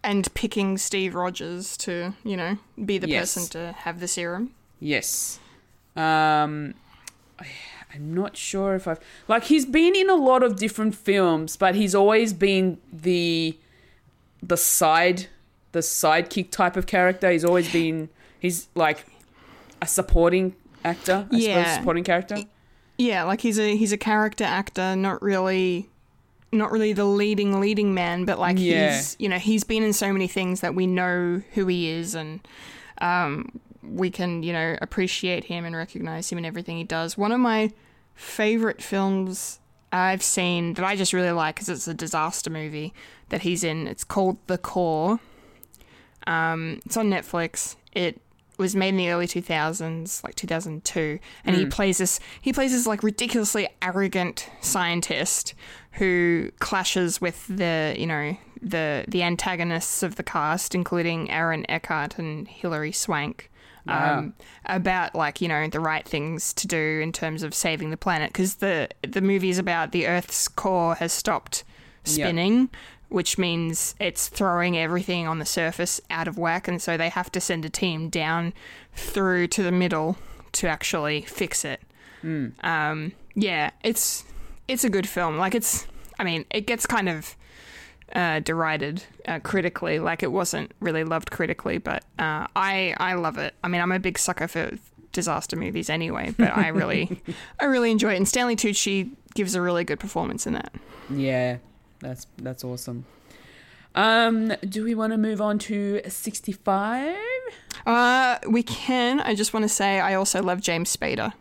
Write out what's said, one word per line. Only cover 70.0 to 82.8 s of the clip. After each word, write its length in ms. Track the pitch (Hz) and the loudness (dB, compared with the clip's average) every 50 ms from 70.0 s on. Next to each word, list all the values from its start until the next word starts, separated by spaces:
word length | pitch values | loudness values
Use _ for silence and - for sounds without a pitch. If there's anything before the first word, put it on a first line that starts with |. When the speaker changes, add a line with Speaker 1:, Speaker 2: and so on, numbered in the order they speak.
| 160 | 0
Speaker 1:
Earth's 420 | - 175 180 175 - - - - - | 2 0 0 -2 -2 -4 -4 -4 -2
core 460 | - - - 196 185 180 170 165 165 | -4 -4 -2 0 2 2 2 2 0
has 160 | - 170 170 | 0 -2 -2
stopped 500 | - - - 220 170 - - - - - - - - - - - - - - | -2 -2 0 -2 -2 -2 -4 -6 -8 -8 -8 -10 -20 -20 -20 -20 -20 -10 -4
Speaker 2:
Yep. 100 | - 151 | -2 -2
Speaker 1:
spinning, 540 | 151 - 180 170 165 175 196 226 247 262 254 - - - - - - - - | 0 0 0 0 2 2 4 6 4 4 2 0 -14 -18 -20 -20 -20 -12 -4
which 300 | - 185 175 - - - | -2 -2 0 0 0 0
means 560 | 185 175 170 165 170 160 160 - - - - - | 0 0 0 0 -2 -2 -2 -2 -4 -6 -4 -4
it's 260 | 202 - - - - | -4 -4 -2 -4 -6
throwing 500 | - - - 202 185 175 175 175 180 175 | -6 -2 0 0 2 2 2 2 2 2
everything 520 | 160 165 160 175 180 185 - 180 175 170 160 | 0 0 0 0 -2 -2 -2 -2 -2 -2 -2
on 100 | 160 160 | -2 -2
the 80 | 151 | -2
surface 540 | - - 180 165 165 170 - 175 175 - - - - | -2 -2 0 0 -2 0 -2 -2 -2 -2 -6 -6 -6
out 160 | 165 165 165 | -6 -4 -4
of 100 | 165 - | -4 -4
whack, 300 | - 170 165 165 185 - | -2 -2 0 0 -2 -2
and 160 | - 175 170 | -4 -4 -4
so 140 | - - 170 | -2 -2 -2
they 120 | 160 165 170 | 0 -2 -2
have 200 | - 180 180 - | -2 -4 -6 -4
to 100 | - 185 | -4 -4
send 240 | - - 185 160 156 | -2 -2 -2 -4 -4
a 60 | 160 | -6
team 380 | - - 196 180 160 156 165 160 | -4 -2 -2 -2 -2 -2 -6 -4
down 440 | - 170 156 160 165 170 170 170 - - - - - - - _ - | -4 -2 -2 0 0 0 -2 -4 -6 -8 -18 -20 -20 -20 -20 _ -14
through 500 | - - - - 202 196 190 185 180 175 | -12 -10 -4 -2 2 2 4 4 4 2
to 160 | 170 - - | 2 0 0
the 80 | 190 175 | 0 2
middle 480 | 180 180 180 175 175 156 156 165 190 - - - - - - - | 4 2 2 2 2 0 0 -2 -2 -4 -8 -16 -16 -18 -16 -6
to 160 | - - - | -4 -2 0
actually 540 | 170 156 - - - - 165 147 151 151 147 | 0 -2 -2 -2 -2 -2 0 0 0 -2 -2
fix 420 | 143 - - - 185 180 - - - | -4 -8 -4 -4 -4 -2 -2 -4 -4
it. 160 | 147 131 - - _ _ - - - - - - | -4 -8 -10 -12 _ _ -20 -20 -20 -20 -10 -6
Speaker 2:
Mm. 280 | 160 160 151 131 110 - - - | -6 -4 -4 -4 -6 -8 -6 -4
Speaker 1:
Um, 480 | 170 165 156 | -2 0 0